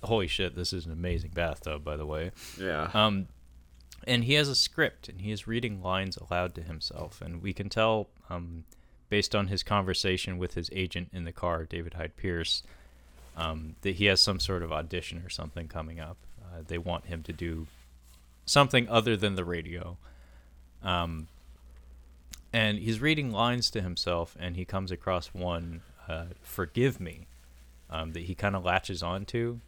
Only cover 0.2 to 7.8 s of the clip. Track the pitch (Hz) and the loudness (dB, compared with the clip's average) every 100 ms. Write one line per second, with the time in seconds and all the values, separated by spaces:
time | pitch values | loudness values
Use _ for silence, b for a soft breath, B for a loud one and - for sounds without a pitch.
0.2 | 90 - 95 - 87 92 82 80 90 87 | 2 0 -2 -2 -4 -4 -6 -4 0 0
1.2 | 87 - 85 73 - 76 76 76 76 76 | 0 0 -2 -2 -4 -6 -4 -4 -2 -2
2.2 | 85 - B B 95 78 80 107 107 98 | -4 -6 B B -2 0 2 4 4 4
3.2 | 92 - - - - - - - - 123 | -2 -10 -20 -20 -20 -20 -20 -12 0 2
4.2 | 117 143 143 135 - - 151 - - 92 | 6 6 6 4 4 4 0 0 -14 -8
5.2 | 98 107 - 113 120 101 90 92 95 - | -4 -4 -2 0 0 -2 0 0 0 -6
6.2 | - 87 90 85 80 80 - 78 80 - | -2 0 0 -2 -8 -6 -6 -6 -10 -8
7.2 | 85 85 98 92 98 113 | -10 -6 -6 -4 -2 2